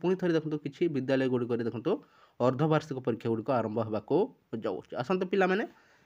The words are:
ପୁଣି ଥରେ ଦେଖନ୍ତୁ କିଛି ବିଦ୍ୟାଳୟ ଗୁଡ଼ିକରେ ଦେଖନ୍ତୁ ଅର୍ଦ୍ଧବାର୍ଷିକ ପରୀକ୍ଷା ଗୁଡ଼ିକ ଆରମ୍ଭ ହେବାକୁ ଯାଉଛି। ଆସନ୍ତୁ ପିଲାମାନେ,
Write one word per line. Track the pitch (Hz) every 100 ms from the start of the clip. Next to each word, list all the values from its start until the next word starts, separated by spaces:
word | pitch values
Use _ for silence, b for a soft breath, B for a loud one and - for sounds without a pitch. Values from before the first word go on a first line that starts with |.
ପୁଣି | 175 185
ଥରେ | 180 160
ଦେଖନ୍ତୁ | 156 147 143
କିଛି | 139 175 139
ବିଦ୍ୟାଳୟ | 131 135 131
ଗୁଡ଼ିକରେ | 123 120 120 117
ଦେଖନ୍ତୁ | 113 139 262 b b b b 123
ଅର୍ଦ୍ଧବାର୍ଷିକ | 127 156 156 - 131 131
ପରୀକ୍ଷା | 110 120
ଗୁଡ଼ିକ | 113 - 127
ଆରମ୍ଭ | 110 110 110
ହେବାକୁ | 107 - 147 233 - - 113 107
ଯାଉଛି। | 92 - 82
ଆସନ୍ତୁ | - 185 185
ପିଲାମାନେ, | 196 180 190 269 - b b